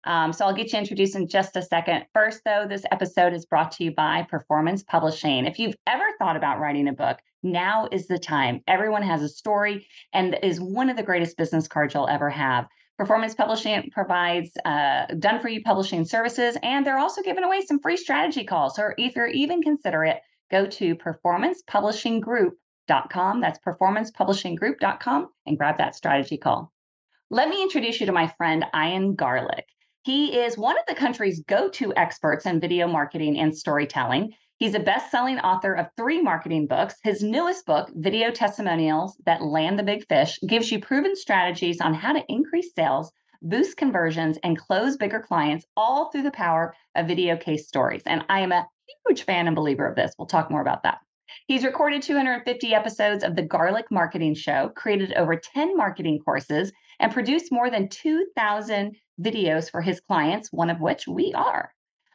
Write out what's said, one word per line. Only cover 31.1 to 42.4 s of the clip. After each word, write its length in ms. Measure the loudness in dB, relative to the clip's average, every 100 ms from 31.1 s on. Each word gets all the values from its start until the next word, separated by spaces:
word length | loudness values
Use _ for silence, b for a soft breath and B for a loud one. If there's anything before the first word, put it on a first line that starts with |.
| 0 -2 -2
go-to 500 | 0 0 0 -2 0 2
experts 480 | 0 0 0 0
in 160 | 0 -2
video 260 | 0 0 2
marketing 520 | 0 -2 -2 -2 2
and 180 | 0 0
storytelling. 800 | -2 0 0 -2 0 0 -2 B B _
He's 160 | -2
a 60 | 0
best-selling 580 | 0 0 0 -2 0 0
author 360 | 0 2 0
of 120 | -2 -4 -4
three 240 | -2 2
marketing 460 | 2 0 0 -2 0
books. 300 | 0 -2 -2
His 200 | -2 0
newest 420 | 0 0 0 -2
book, 260 | 0 0 0
Video 360 | -4 -2 0 0
Testimonials 840 | 0 -2 0 -2 2 2 0 -2 -4
That 180 | 0 0
Land 360 | 0 0 0 0
the 60 |
Big 220 | 0 -2 2
Fish, 300 | 2 2 -2 -2
gives 240 | 0 0
you 100 | -4
proven 360 | 0 0 0 -2
strategies 640 | 0 2 2 0 -2 0
on 140 | -2
how 180 | 0 0
to 120 | -2 -2
increase 460 | -2